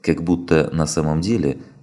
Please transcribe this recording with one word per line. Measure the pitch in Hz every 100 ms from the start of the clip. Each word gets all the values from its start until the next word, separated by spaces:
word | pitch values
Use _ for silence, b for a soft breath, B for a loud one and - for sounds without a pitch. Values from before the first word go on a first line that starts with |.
как | - 80
будто | 82 87 - 80 -
на | 80 78
самом | - 78 78
деле | 92 113 71 65 B B